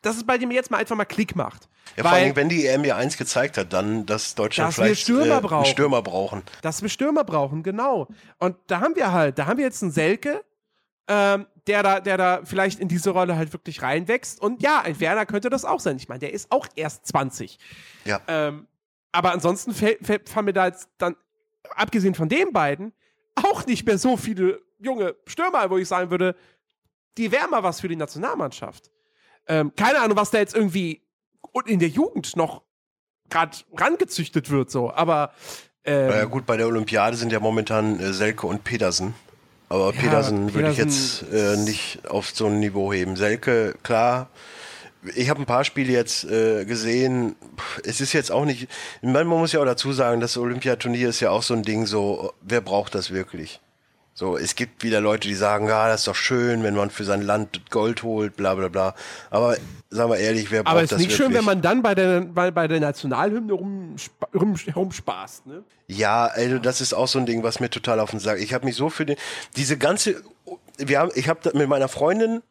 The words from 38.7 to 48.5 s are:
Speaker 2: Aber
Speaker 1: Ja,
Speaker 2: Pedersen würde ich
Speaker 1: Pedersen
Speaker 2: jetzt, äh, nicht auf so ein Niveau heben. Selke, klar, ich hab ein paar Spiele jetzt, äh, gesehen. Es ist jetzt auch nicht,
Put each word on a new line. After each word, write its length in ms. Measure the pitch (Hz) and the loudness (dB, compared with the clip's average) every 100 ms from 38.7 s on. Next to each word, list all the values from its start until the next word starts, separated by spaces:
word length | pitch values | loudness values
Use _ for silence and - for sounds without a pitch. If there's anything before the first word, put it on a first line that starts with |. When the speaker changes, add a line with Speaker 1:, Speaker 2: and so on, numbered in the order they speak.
| 117 101 87 95 117 - - _ _ _ | 0 0 0 -4 -6 -18 -20 _ _ _
Speaker 2:
Aber 260 | 95 95 | 0 0
Speaker 1:
Ja, 60 | 120 | 2
Speaker 2:
Pedersen 540 | 143 151 104 104 101 | 2 4 2 0 0
würde 160 | 104 151 | 2 2
ich 80 | 143 | 2
Speaker 1:
Pedersen 500 | 147 139 135 - - | 2 2 -2 -4 -2
Speaker 2:
jetzt, 20 | |
äh, 240 | 107 101 104 | 0 2 2
nicht 500 | 104 107 - - - | 0 -2 -6 -10 -4
auf 220 | 104 101 | -4 -4
so 160 | - 110 | -2 0
ein 140 | 104 | 2
Niveau 340 | 104 98 98 | 0 0 0
heben. 220 | 98 92 92 | 0 -2 0
Selke, 600 | 104 113 - 120 107 - | 0 0 2 2 0 -4
klar, 480 | - 113 120 123 127 - - - - - - _ - - | -2 2 4 2 -4 -16 -20 -20 -18 -18 -20 _ -10 -2
ich 140 | 127 | 0
hab 100 | 147 | 0
ein 60 | 135 | 0
paar 160 | 127 | 0
Spiele 280 | 139 - 131 | 0 -2 2
jetzt, 340 | 123 117 - - | 2 2 -4 -2
äh, 400 | 110 110 107 101 | 2 2 2 -2
gesehen. 680 | 117 113 123 131 127 117 - - - - - | -4 0 2 2 2 -2 -4 -16 -14 -12 -10
Es 160 | - - | -8 -4
ist 140 | 139 | 0
jetzt 180 | 160 - | 0 0
auch 140 | 110 | 0
nicht, 220 | 147 | 0